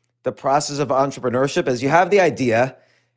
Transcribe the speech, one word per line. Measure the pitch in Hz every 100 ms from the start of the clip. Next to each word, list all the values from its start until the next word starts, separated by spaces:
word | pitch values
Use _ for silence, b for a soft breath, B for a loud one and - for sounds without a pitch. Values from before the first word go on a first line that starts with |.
| _ _
the | 127
process | - 135 143 151 143
of | 143
entrepreneurship | 131 139 135 123 123 139 175 143
as | 120
you | 139
have | 170 180
the | 202
idea, | 170 117 123 110 131 - b b b